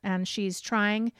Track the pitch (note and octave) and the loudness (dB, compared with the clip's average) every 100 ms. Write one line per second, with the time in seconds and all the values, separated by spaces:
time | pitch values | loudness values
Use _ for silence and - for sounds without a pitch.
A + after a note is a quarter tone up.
0 | G3 F#3 F#3 A3 G3 F3+ - A3 G#3 G#3+ | -2 -2 -2 -2 -2 -4 0 2 2 2
1 | A#3 | 0